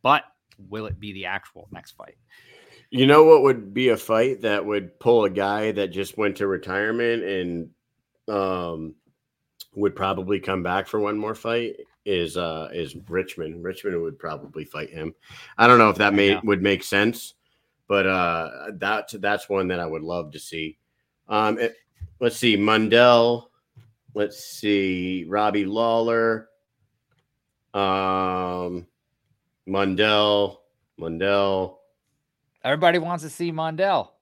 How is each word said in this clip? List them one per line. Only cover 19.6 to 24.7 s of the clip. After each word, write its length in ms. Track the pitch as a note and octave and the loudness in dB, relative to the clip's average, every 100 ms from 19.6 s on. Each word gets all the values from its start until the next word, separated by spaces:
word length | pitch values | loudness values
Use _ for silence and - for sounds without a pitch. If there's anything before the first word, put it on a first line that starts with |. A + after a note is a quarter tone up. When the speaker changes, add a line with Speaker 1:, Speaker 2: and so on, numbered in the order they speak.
| F#2 | -2
Speaker 2:
that 100 | F2+ | -4
I 80 | E2 | -6
would 160 | D#2 | -8
love 280 | D#2+ F2 D#2 | -6 -8 -8
to 80 | D2+ | -14
see. 380 | - E2 D#2 - _ _ _ _ _ | -14 -10 -10 -12 _ _ _ _ _
Um, 300 | G#2+ G#2+ G#2+ | 0 0 0
it, 180 | A#2 - _ _ - _ | -4 -6 _ _ -20 _
let's 160 | A#2+ - | -4 0
see, 180 | B2 G2+ | 0 2
Mundell. 960 | G#2 A2 A2 A#2 B2 A#2+ A#2 A#2+ - _ _ - _ _ _ | 2 2 4 6 8 6 4 0 -8 _ _ -20 _ _ _
Let's 280 | G#2 G#2 - - | -4 -4 -6 -18
see, 800 | - G#2 | -6 0